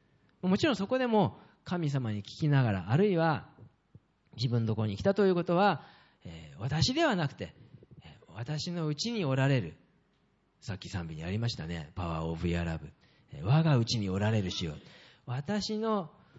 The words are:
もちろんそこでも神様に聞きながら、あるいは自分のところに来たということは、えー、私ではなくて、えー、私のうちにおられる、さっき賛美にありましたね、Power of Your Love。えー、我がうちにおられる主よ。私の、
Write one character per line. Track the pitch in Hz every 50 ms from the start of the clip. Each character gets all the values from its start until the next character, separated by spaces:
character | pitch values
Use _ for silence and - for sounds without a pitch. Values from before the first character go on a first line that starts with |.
| _ _ _ _ _ _ _ _
も | - 185 185
ち | - -
ろ | 311 233
ん |
そ | 185 196
こ | - 254
で | 262 262
も | 240 220 214 175 - - - - - _ _ -
神 | - 180 180 165 143
様 | 139 135 123 110
に | 104 104
聞 | 98 - - -
き | 147 147
な | 143 139 127
が | 113
ら、 | 98 92 87 95
あ | 117
る | 160 202
い | 214 185
は | 165 165 165 151 95 - - - - - - _ _ _ _ - - _ _ _ _ _ _ -
自 | - 120
分 | 127 120 117
の | 113
と | 110 107
こ | 107 110
ろ |
に | 107 98
来 | - -
た | 196 196
と | 214 202
い | 190
う | 185
こ | 175 170
と | 175 170
は、 | 175 202 202 160 139 - - - - - _ _ _ -
え | 90 82 82 82 - -
ー、 | -
私 | 101 143 147 160 - - 254
で | 320 339
は | 302 220
な | 180 151
く | 131 -
て、 | - 98 - - - - - - - - - - - -
え | - - -
ー、 | - - 80
私 | 110 120 143 151 151 - 175
の | 175 175 160
う | 151 147
ち | - - 226
に | 240 220 175
お | 135 131
ら | 135 131
れ | 139 139 123
る、 | 92 78 - - _ _ _ _ _ _ _ _ _ _ _ _ _ _ _ _
さ | - - 92
っ |
き | 95 - 90
賛 | - 92 85
美 | 80 80
に | 78 80
あ | 85
り | 95 107
ま | 117 120
し | -
た | - 78
ね、 | 80 87 82 73 71 -
Power | - 90 85 82 80 82 82
of | 82 82 85
Your | 87 85 85 85
Love。 | 82 82 80 - - - _ _ _ _ _ _ -
え | - 71
ー、 | 80
我 | 101 139 160 165
が | 165 143
う | 120 113
ち | - - 117
に | 101 95
お | 92
ら | 98 104 110
れ | 113 107
る | 95 90
主 | - - 92
よ。 | 80 76 73 - - - - - - - _ -
私 | - 123 135 143 - 208 208 190 - 214
の、 | 214 220 226 214 202 170 151 - - - _ -